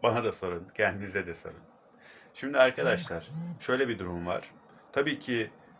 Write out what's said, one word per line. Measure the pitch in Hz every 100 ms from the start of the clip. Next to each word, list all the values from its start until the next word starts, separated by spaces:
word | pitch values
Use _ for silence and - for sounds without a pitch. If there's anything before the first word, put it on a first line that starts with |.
Bana | 120 113
da | 113
sorun, | - 92 87 90
kendinize | - 104 95 98 98 87
de | 82
sorun. | 87 85 - - _ - - - -
Şimdi | - 135 139
arkadaşlar, | 131 123 139 104 82 85 - 151 170 175
şöyle | - 127 131
bir | 107
durum | 92 87 87
var. | 90 - - - - -
Tabii | - 143 143
ki | - 120 107 - - -